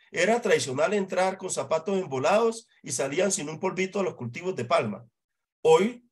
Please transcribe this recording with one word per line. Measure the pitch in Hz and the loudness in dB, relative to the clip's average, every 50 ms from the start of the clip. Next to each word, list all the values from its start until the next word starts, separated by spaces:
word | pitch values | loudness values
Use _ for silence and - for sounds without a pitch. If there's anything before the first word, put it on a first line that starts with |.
| _ _ | _ _
Era | - - 170 202 226 240 | -2 0 2 2 2 2
tradicional | - 202 165 147 123 135 127 139 156 180 | 2 2 2 2 2 -2 0 0 0 2
entrar | 208 208 190 190 185 180 185 190 190 190 | 2 0 -2 0 0 0 0 0 0 -4
con | 190 180 | -8 -6
zapatos | - 156 127 - 160 160 160 208 196 190 | -6 -6 -2 -2 -2 -2 0 0 -2 -2
embolados | 180 135 135 131 135 160 196 220 233 226 226 - - _ _ _ | -2 -2 -2 0 2 4 4 4 4 2 0 -4 -10 _ _ _
y | - 143 | -10 -8
salían | 127 - 143 139 143 - - - | -4 -4 -4 -2 0 0 0 0
sin | - - 147 147 | 0 -2 -4 -8
un | 156 151 | -6 -4
polvito | - 185 165 175 190 190 - 202 | -4 -4 -2 -2 -4 -4 -2 -4
a | |
los | 190 165 - | -4 -4 -4
cultivos | - 127 117 120 170 175 185 190 | -6 -10 -10 -10 -8 -8 -6 -6
de | - 117 | -6 -2
palma. | 120 170 165 131 107 101 95 - - _ _ _ _ _ _ _ _ _ _ | 0 0 0 0 -2 -6 -8 -12 -20 _ _ _ _ _ _ _ _ _ _
Hoy | - 160 160 165 196 233 247 - - _ | 4 6 6 6 6 2 -2 -6 -14 _